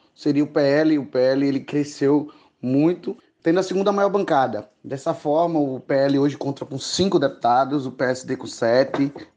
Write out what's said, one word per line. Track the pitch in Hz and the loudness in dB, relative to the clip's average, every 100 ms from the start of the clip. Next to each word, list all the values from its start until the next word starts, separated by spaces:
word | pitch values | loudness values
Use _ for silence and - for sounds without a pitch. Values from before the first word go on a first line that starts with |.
| _ | _
Seria | - 151 143 | -6 -2 0
o | 147 | 0
P | 156 | 2
L, | 139 147 160 151 | 2 4 2 0
o | 131 | -2
P | 127 | 0
L, | 131 135 139 | 2 2 0
ele | 135 | -2
cresceu | - 147 147 - 139 147 143 - _ _ | -4 -4 -4 0 2 2 0 -12 _ _
muito, | 123 139 160 175 196 196 _ _ | -2 2 2 0 -6 -12 _ _
tendo | 170 175 | 0 0
a | |
segunda | 185 190 196 | 0 0 0
maior | 202 202 | 2 2
bancada. | 196 180 147 127 104 - _ | 0 0 2 0 -2 -10 _
Dessa | - 135 170 | -12 -8 -6
forma, | 156 151 151 170 160 | -4 0 0 2 0
o | 139 131 | -2 -4
P | - | -2
L | 139 139 139 | 0 2 2
hoje | 143 135 | 0 -2
conta | 139 135 127 | -6 -8 -8
com | 135 | -10
cinco | - - 190 180 | -6 -2 2 2
deputados, | 139 - 120 123 135 147 127 | 0 0 2 2 2 -2 -4
o | |
P | 123 | -4
S | 127 127 - | -2 -2 -6
D | 131 | -8
com | - | -8
sete. | - 117 123 135 - 143 - - | -4 2 2 2 0 -2 -4 -18